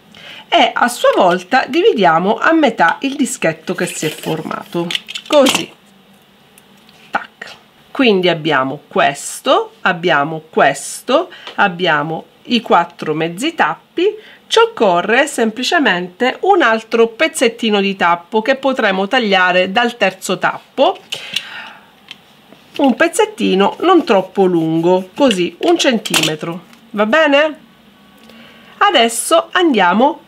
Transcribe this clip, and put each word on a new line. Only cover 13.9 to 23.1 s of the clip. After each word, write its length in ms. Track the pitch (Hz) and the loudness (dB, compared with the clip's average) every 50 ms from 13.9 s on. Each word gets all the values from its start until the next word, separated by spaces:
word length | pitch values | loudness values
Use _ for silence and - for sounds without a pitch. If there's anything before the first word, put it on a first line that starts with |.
| _ - 349 427 415 427 - - - - _ - - | _ -2 -2 -2 -2 -4 -10 -20 -20 -20 _ 0 2
ci 60 | 453 | 2
occorre 680 | 466 453 466 - 233 196 170 175 180 196 226 254 302 294 | 2 2 2 0 2 2 2 2 0 0 0 0 0 0
semplicemente 1080 | - - 226 226 220 - 254 - 359 339 285 220 180 175 180 180 - - 240 254 - - | -2 -2 -2 -2 -2 -4 -4 -2 0 0 0 0 0 -2 -4 -8 -6 -2 -2 -2 -2 0
un 200 | - 370 403 359 | 0 2 2 4
altro 480 | 277 226 220 220 - - - 226 226 226 | 4 2 2 0 -2 -2 0 2 2 2
pezzettino 720 | - - 311 320 311 - 277 226 226 - - 220 208 202 | 0 -2 -4 -2 -2 0 -2 -2 -2 -2 -2 0 0 0
di 160 | 196 196 196 | 0 0 -2
tappo 460 | 196 196 170 170 175 - - - 220 214 | 0 0 0 0 0 -4 -4 -4 -2 0
che 140 | 277 269 | 0 -2
potremo 520 | 269 - 269 262 262 226 202 190 190 196 196 | 0 0 -4 -2 0 0 0 0 0 -2 -2
tagliare 640 | - 262 233 208 190 185 180 180 180 185 185 190 190 | 0 0 0 2 2 2 4 4 2 2 0 0 0
dal 240 | 233 247 233 233 | 0 0 -2 -2
terzo 400 | - 208 190 190 - - - 190 | 0 -2 -2 -2 -4 -6 -6 -4
tappo, 640 | 180 - 156 147 139 - _ - - 277 349 - - - - - - - - - - - - - - - - - - - _ _ _ _ - - - _ _ _ _ _ - - - _ _ - | -2 -2 -4 -4 -4 -10 _ -2 0 0 0 0 -2 -10 -14 -14 -14 -12 -10 -10 -10 -10 -12 -18 -18 -18 -18 -20 -20 -20 _ _ _ _ -20 -20 -20 _ _ _ _ _ -20 -20 -20 _ _ -4
un 180 | - 294 269 220 | 0 0 0 2
pezzettino 840 | - 311 339 | 2 0 0